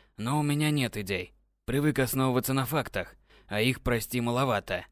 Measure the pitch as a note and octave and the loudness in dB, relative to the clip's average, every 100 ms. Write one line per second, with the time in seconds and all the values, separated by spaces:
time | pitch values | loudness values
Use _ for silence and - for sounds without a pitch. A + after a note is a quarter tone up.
0 | _ - A2 D3 D3 D3 D3+ D3+ B2 G#2+ | _ -8 -2 0 0 2 2 2 0 -4
1 | G2 F#2+ F2+ _ _ _ - C3 D3 C#3 | -4 -4 -4 _ _ _ -2 0 2 2
2 | C3 C3+ C3 B2+ A#2+ C3+ B2 D3+ B2 G2 | 0 2 2 2 2 -2 0 -2 -2 -6
3 | F2+ - _ - - G2+ A#2+ B2 - A#2+ | -8 -12 _ -20 -6 0 0 0 0 0
4 | G#2+ B2 A#2 B2 C3+ G#2 - F2+ - | 0 -2 0 2 2 0 -2 -6 -8